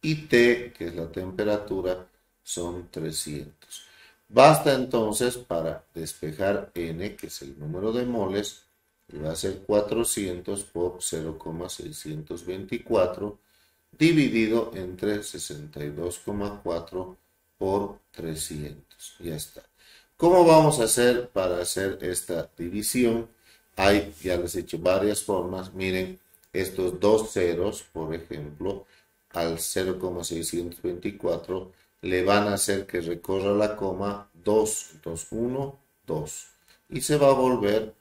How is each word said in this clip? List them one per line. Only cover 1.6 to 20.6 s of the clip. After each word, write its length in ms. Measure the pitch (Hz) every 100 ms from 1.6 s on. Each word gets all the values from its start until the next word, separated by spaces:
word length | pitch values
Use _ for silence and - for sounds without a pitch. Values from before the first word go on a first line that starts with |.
| 104 95 92 92 - _ _ _
son 440 | - - 87 87 87
trescientos. 960 | - 80 78 - 73 73 - _ - - - - _ _
Basta 460 | 107 139 151 147
entonces 640 | 131 127 120 107 107 123 123
para 460 | - 85 82 - _
despejar 800 | - 80 - 78 78 98 98 -
N, 420 | - 82 82 101 101
que 100 | 78
es 140 | -
el 180 | 69 71
número 320 | 76 90 107
de 140 | 117 123
moles, 560 | 120 95 98 104 - _ _ _ _ _
y 60 | 76
va 160 | 78
a 20 | 82
ser 240 | 98 95
cuatrocientos 1040 | - 104 107 110 117 - 98 90 90 101
por 360 | - 85 87 -
cero 360 | - 82 80 78
coma 300 | - 82 90
seiscientos 760 | - - - 78 76 78 87 -
veinticuatro 920 | 92 98 120 - 113 90 90 101 - _ _ _ _ _ _
dividido 720 | 156 165 131 113 110 113 -
entre 480 | 95 92 90 101 104
sesenta 640 | 101 - - 73 73 73
y 60 | 73
dos 280 | 73 87 -
coma 440 | - 104 101 101
cuatro 540 | 95 85 - 92 90 - _ _ _ _
por 420 | 95 101 98 - _
trescientos. 1040 | - 82 78 - 78 73 73 _ _ - -
Ya 160 | 85 78
está. 280 | - - _ _ _ - _ _
¿Cómo 300 | 170 180 165
vamos 340 | 160